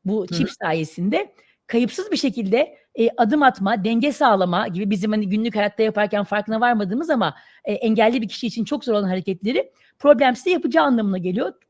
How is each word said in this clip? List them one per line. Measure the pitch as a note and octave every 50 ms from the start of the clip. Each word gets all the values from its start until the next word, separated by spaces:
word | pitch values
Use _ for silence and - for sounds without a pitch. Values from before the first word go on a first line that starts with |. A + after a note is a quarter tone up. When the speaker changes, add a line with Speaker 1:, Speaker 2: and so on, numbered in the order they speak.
| -
Speaker 1:
bu | F#3 G#3+ A3
Speaker 2:
Hı | F#3 F3+ F3
hı. | E3
Speaker 1:
çip | - -
sayesinde | - - G#3 E3 D#3+ E3 D#3 D#3 - - F3 G3+ B3+ F4 G4+ - _ _ _ _ _ _ _
kayıpsız | - - A#3 B3 A3 - - F#4+ G#4+ F#4+
bir |
şekilde, | - - C4 F#3 B3 G#3+ F#3+ G#3 B3 D#4 - - - _ _ - -
e, | A3+ A#3 -
adım | - A#3 G#3 C#4 D4+ C#4+
atma, | C4 B3+ - G3 G3 A#3 G#3 F3+
denge | A3 A#3 A#3 A#3+ D4 C4
sağlama | - D4+ B3 G#3 F#3+ F#3 F3+ F3 F#3 G#3+ -
gibi | E3+ F3+ G#3+ G3
bizim | G#3+ F#3 G3 G#3+
hani | G#3+ G#3+ G#3 F#3
günlük | G3 G#3+ A3 A#3 G3
hayatta | G#3+ G3+ G#3 - - A3
yaparken | A3 G#3+ G#3 G#3 G#3 - G#3 G3+
farkına | - G3+ G#3 G#3 G#3+ A3 A3
varmadığımız | A#3+ A#3+ A#3+ G#3+ G#3 F3+ G3+ C4 E4 E4
ama, | D4+ A#3 G3 D#3 - - - _ _ _ -
e, | - G#3
engelli | - - A3 A3 A3 A3 A3 A#3+ C4 A3
bir | F#3+
kişi | - - -
için | A3 - A#3 G#3
çok | - D4 C4+ -
zor | B3 A3
olan | G#3 G3+ F#3
hareketleri | F#3 F#3+ - G3+ F#3+ - - G#3+ C4 F4+ C5+ - _ _ _ _ _ _
problemsiz | - C#4+ D4 A3+ C#4 B3+ B3 - - F4 F4+
yapacağı | D#4 - B3+ A#3 D#4+ D4+
anlamına | C#4+ B3 A#3 G#3+ G3+ F#3+ F#3
geliyor. | E3+ F#3 F3+ A3+ D4+ F#4 - _ _